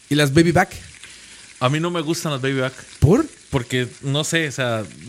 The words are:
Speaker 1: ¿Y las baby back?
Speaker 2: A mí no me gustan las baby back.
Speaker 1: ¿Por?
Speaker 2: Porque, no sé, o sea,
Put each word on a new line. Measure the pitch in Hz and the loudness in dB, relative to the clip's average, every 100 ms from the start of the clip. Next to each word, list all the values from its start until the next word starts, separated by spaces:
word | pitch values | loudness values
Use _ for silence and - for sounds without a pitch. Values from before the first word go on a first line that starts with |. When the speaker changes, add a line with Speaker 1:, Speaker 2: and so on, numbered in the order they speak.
| - | -4
Speaker 1:
¿Y | |
las | 143 147 | 0 2
baby | 139 170 | 4 4
back? | 165 196 - - - - - - - - - | 4 2 -2 -20 -20 -20 -20 -20 -20 -20 -4
Speaker 2:
A | 127 | -2
mí | 147 | 0
no | 170 | -2
me | 175 | -2
gustan | 151 165 165 | -4 -4 -4
las | 139 | -4
baby | 131 135 | -2 -2
back. | 131 - - - | -4 -6 -18 0
Speaker 1:
¿Por? | 139 226 311 - - | 4 4 2 -6 -6
Speaker 2:
Porque, | 139 117 127 123 - | -4 -2 -2 -4 -6
no | 139 139 | -4 -2
sé, | 156 165 156 | -2 -2 -2
o | |
sea, | 123 123 113 98 64 | -4 -4 -4 -6 -14